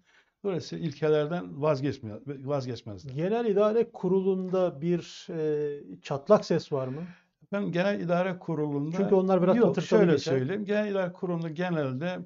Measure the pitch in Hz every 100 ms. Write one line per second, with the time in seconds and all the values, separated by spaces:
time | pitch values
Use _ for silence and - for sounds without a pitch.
0 | _ _ _ _ 202 170 - 165 165 -
1 | 156 151 151 175 185 156 151 139 139 107
2 | 110 104 131 135 135 143 127 113 - 98
3 | 143 131 180 226 240 196 214 226 226 -
4 | 180 190 190 190 185 185 180 139 170 175
5 | - - - 170 156 147 147 143 - -
6 | - 143 - 208 - 170 - 135 131 139
7 | 175 - _ _ _ 196 196 170 196 202
8 | 175 175 185 180 - 156 151 143 151 180
9 | 196 196 185 185 175 233 202 - 160 220
10 | 180 143 160 135 131 202 196 208 214 196
11 | 180 175 185 170 165 151 180 165 135 127
12 | 175 180